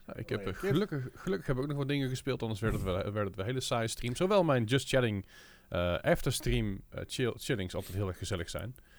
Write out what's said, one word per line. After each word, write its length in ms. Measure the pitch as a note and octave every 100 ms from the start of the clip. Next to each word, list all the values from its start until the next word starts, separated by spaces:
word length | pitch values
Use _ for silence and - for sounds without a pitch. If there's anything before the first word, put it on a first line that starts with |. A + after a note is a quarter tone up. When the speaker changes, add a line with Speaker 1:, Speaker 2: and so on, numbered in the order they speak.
| -
Speaker 1:
Nou, 140 | -
ik 100 | -
heb, 100 | G#2
eh, 60 | G2
Speaker 2:
Lekker. 220 | F2+ G3
Speaker 1:
gelukkig, 380 | - G#3 D3 B2+
gelukkig 340 | - - F#3+ -
heb 80 | B2+
ik 60 |
ook 60 | C#3+
nog 100 | C#3+
wat 100 | C#3
dingen 220 | C#3+ C3
gespeeld, 320 | B2+ - B2
anders 180 | A2+ G#2+
werd 140 | A2+
het 100 | G#2+
wel, 280 | F#2+ F2+ G2+
werd 160 | G#2 G2+
het 80 | F2+
wel 100 | G2
hele 140 | C3
saaie 280 | - A#2+ A2+
stream. 280 | - A#2+ B2
Zowel 280 | F#3 G#3
mijn 200 | E3 C3
Just 240 | A2 C3+ -
Chatting, 360 | C3 B2 G2+ - - - - -
eh, 300 | F2 F2 F2
afterstream, 840 | - E3+ C#3+ - - A#2+ G#2+ F#2+ -
eh, 120 | - -
chill-, 260 | - B2 -
chillings 400 | - A#2+ F#2 A2+
altijd 180 | F#2 F#2
heel 120 | G2
erg 100 | F2+
gezellig 320 | G2 F#2 E2
zijn. 260 | D2+ G2 - -